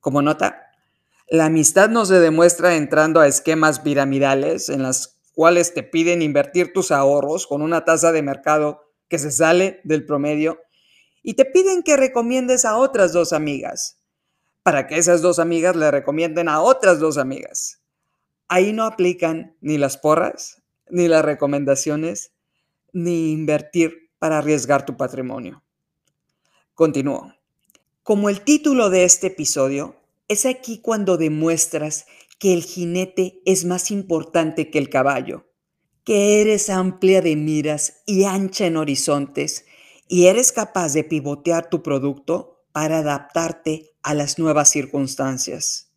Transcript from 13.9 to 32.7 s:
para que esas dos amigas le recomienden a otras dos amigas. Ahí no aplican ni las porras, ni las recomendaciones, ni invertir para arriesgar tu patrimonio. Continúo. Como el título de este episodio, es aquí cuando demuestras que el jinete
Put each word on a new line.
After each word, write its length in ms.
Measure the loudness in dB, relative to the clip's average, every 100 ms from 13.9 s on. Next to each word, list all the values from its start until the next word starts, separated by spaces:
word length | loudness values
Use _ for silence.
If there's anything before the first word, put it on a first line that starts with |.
| _ _ _ _ _ _ _
para 240 | 0 0 0
que 100 | 0
esas 260 | 4 4
dos 180 | 4 0
amigas 340 | 0 0 0
le 160 | 2 0
recomienden 580 | 0 -2 -4 -2 -2 -2
a 120 | 2
otras 400 | 2 4 4 2
dos 180 | 2 -2
amigas. 640 | -6 -6 -12 -12 -12 -14 _ _ _ _ _ _ _
Ahí 260 | 0 2
no 120 | 0
aplican 720 | -4 -2 -2 0 -4 -4 -10 _
ni 160 | -6 -2
las 200 | -2 -2
porras, 680 | 0 2 0 -6 -18 -20 _ _ _
ni 200 | 0 2
las 160 | 4
recomendaciones, 1080 | 2 -2 -2 -2 0 -2 -2 -4 -6 -10 -14 _ _ _ _ _ _
ni 400 | -6 -4 -2 -2
invertir 800 | -2 -2 -2 -2 -2 -2 -2 _ _
para 180 | -2 -2
arriesgar 480 | 0 -2 2 -2 -2
tu 100 | -8
patrimonio. 680 | -8 -8 -10 -10 -14 -18 _ _ _ _ _ _ _ _ _ _ _
Continúo. 600 | _ 0 2 -4 -6 -10 _ _ _ _ _ _ _
Como 240 | -4 0 0
el 120 | -2
título 460 | 2 2 2 2 2
de 140 | 4
este 240 | 4 2 -2
episodio, 760 | -6 -6 -2 -2 -2 -8 -14 _ _ _
es 180 | -2 -2
aquí 320 | -4 -10 -12
cuando 380 | -6 -4 0 0
demuestras 920 | 0 0 0 0 -2 -4 -8 -10 -14 _ _ _
que 140 | 0
el 120 | 0
jinete 760 | -2